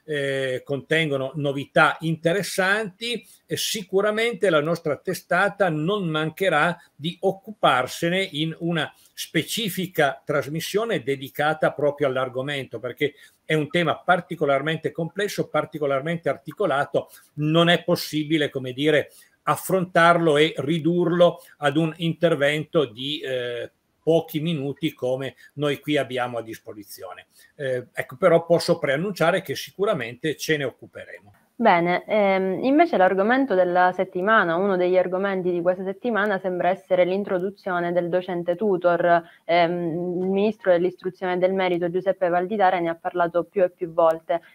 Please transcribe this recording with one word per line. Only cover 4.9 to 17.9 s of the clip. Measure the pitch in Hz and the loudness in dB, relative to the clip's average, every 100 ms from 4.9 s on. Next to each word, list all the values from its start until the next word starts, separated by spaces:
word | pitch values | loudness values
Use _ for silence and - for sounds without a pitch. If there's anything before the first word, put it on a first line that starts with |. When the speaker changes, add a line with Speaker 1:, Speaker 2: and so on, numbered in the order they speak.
| 135 | -4
Speaker 1:
testata | - 175 - 175 196 196 190 | -4 -8 -2 0 0 2 0
non | 151 160 214 175 | 0 -2 -2 -2
mancherà | 156 156 - 196 151 165 170 - | -2 -4 -2 0 2 2 -2 -10
di | - 156 - | -10 -8 -2
occuparsene | 190 190 - 214 165 127 127 - 170 185 190 | -2 -2 -10 0 2 2 0 -4 -2 -2 -4
in | 147 160 156 | -4 -6 -4
una | 170 165 131 - _ | -4 -2 -4 -10 _
specifica | - - 165 - - 220 185 175 - 143 - - | -14 -6 -4 -4 -4 -4 -4 -4 0 0 0 -4
trasmissione | 143 131 160 - 196 233 175 | -4 -2 -6 -4 -2 -2 -2
dedicata | 123 135 131 - 151 156 160 | -4 -6 -6 -2 -2 0 -2
proprio | - 147 - 143 | 0 -2 0 -2
all'argomento, | 131 131 120 139 139 127 113 | 0 -4 -4 -6 -6 -8 -10
perché | 123 117 143 - - _ - | -10 -4 -4 -4 -18 _ -2
è | |
un | 156 147 | -2 0
tema | 175 165 120 | 0 0 0
particolarmente | - 180 - 160 147 135 151 156 - | 0 0 0 -2 0 0 0 -4 -6
complesso, | - 165 - 202 - - | -6 -6 -4 -4 -4 -4
particolarmente | 151 151 151 143 139 151 170 143 | -4 -4 -4 -2 -2 -2 -4 -4
articolato, | 135 - - 202 135 139 131 - - _ - | -4 -8 -4 0 0 0 -2 -4 -12 _ -4
non | 151 160 170 | 2 4 4
è | 170 | 2
possibile, | - | 2